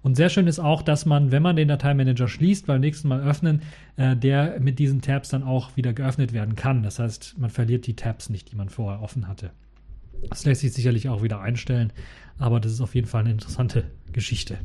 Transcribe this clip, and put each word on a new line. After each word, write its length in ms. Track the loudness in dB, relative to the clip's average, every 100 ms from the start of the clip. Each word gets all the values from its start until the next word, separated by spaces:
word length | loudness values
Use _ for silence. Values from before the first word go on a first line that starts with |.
Und 160 | 2 4
sehr 140 | 4
schön 160 | 6 2
ist 140 | 2
auch, 200 | 2 2
dass 240 | 2 2
man, 260 | 4 4 4
wenn 120 | 4
man 140 | 4 4
den 120 | 2
Dateimanager 580 | 2 2 2 2 2 0
schließt, 380 | 2 2 2
beim 160 | 2 2
nächsten 280 | 2 0 -2
Mal 120 | 0
öffnen, 400 | 0 2 2 0 -2 -18 -16 0
äh, 200 | 2 4
der 420 | 4 4 2 0
mit 180 | -2 2
diesen 240 | 2 2
Tabs 260 | 0 -2 -2
dann 140 | -4
auch 340 | 0 -2 -2 -4
wieder 160 | -2
geöffnet 400 | -2 -2 0 0
werden 220 | 0 -2
kann. 280 | -2 0 0
Das 160 | 0 -2
heißt, 380 | -4 -6 -14 -6
man 120 | -4
verliert 360 | 0 0 0 -2
die 100 | -4
Tabs 340 | -6 -6 -8
nicht, 200 | -8 -8
die 60 | -8
man 140 | -8
vorher 320 | -6 -6 -6
offen 260 | -6 -6 -8
hatte. 220 | -8 -12 -14 -20 -20 -18 -18 -12 -8 -8
Das 160 | -2 0
lässt 160 | 2
sich 100 | 0
sicherlich 380 | 0 0 0 -2
auch 120 | -2
wieder 200 | -2 -4
einstellen, 500 | -4 -4 -2 0 0 -4 -16 -18 -20 -4
aber 220 | 0 2
das 120 | 0
ist 80 | -2
auf 140 | -2
jeden 140 | -2 0
Fall 160 | 0
eine 80 | 0
interessante 520 | 0 -4 -4 0 0 -4 -12 -8
Geschichte. 460 | -6 -4 -4 -6 -8